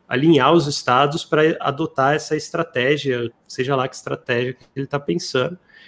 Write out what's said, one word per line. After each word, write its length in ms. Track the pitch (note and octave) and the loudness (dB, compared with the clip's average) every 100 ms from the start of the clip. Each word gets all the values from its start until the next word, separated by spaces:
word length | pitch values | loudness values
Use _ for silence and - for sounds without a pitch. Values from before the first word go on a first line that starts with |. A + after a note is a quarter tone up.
| - | -6
alinhar 440 | B2+ D#3+ D3 C3 | 0 4 6 6
os 140 | E3+ D3 | 4 2
estados 580 | C#3 - B2 D3 D#3+ | -4 0 2 2 0
pra 180 | - D#3 D#3 E3 | -2 2 2 0
adotar 560 | C#3 C3+ D#3+ - C3+ D3+ | -4 -4 -6 0 0 0
essa 200 | - D#3 | -2 -6
estratégia, 960 | - D#3+ D#3+ B2+ B2+ D3 C3+ B2 A#2 _ _ | -6 -6 -4 -2 0 0 -2 -4 -4 _ _
seja 280 | - B2+ C3+ | -6 -2 -2
lá 120 | C3 | -2
que 80 | - | -8
estratégia 580 | - C3+ - A#2+ B2+ | -10 -10 -4 -2 -2
que 120 | C3 _ - | -8 _ -12
ele 120 | C#3 | -6
tá 120 | C#3+ | -8
pensando. 600 | C#3+ E3+ - B2+ C#3 F3+ _ - | -4 -6 -2 -2 -2 -6 _ -20